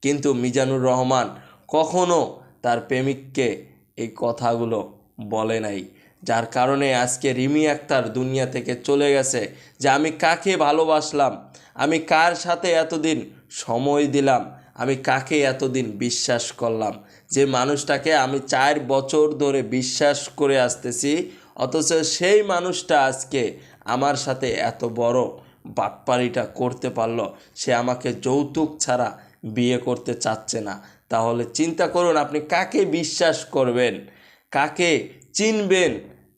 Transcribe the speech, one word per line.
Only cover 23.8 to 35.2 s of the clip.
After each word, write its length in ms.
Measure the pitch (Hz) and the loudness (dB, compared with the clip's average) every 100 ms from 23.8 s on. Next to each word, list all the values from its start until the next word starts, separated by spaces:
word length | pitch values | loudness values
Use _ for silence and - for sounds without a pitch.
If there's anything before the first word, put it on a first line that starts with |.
| - | -4
আমার 300 | 123 139 139 | 0 0 0
সাথে 360 | - 131 131 | -4 -4 -2
এত 340 | 98 113 117 120 | -2 -2 -2 -6
বড় 340 | 113 120 123 117 - - _ - | 0 2 2 0 -4 -20 _ -12
বাটপারিটা 800 | - 104 - - 123 123 123 110 | -4 -4 -4 -2 0 0 -2 -6
করতে 440 | - 127 120 127 | -4 -4 -4 -6
পারল, 400 | 123 113 117 101 - - - | -2 -2 -2 -6 -8 -20 -10
সে 180 | - | -2
আমাকে 400 | 120 123 123 - | 0 0 -2 -4
যৌতুক 640 | 107 127 139 139 135 156 156 | -4 0 0 0 -2 -2 -2
ছাড়া 400 | - 123 117 - - _ | -2 0 -2 -6 -20 _
বিয়ে 340 | 113 110 123 123 | -8 -2 0 0
করতে 360 | 123 123 - | -2 -4 -4
চাচ্ছে 480 | 120 113 110 - 113 | -4 -4 -4 -6 -8
না। 200 | 104 95 - _ _ | -6 -10 -16 _ _
তাহলে 360 | 117 113 120 117 | 0 0 0 -4
চিন্তা 340 | - 160 160 160 | -2 -2 0 0
করুন 300 | 175 175 156 | 2 2 2
আপনি 220 | 143 147 | 2 -2
কাকে 460 | 151 175 185 - 185 | -2 -2 0 0 0
বিশ্বাস 600 | 156 151 - 170 156 - | 0 -2 0 2 0 -2
করবেন, 600 | - 127 120 123 95 - - - _ _ | 0 2 2 0 -2 -12 -20 -20 _ _
কাকে 580 | 143 151 147 175 143 101 - | -2 -2 0 2 2 -2 -14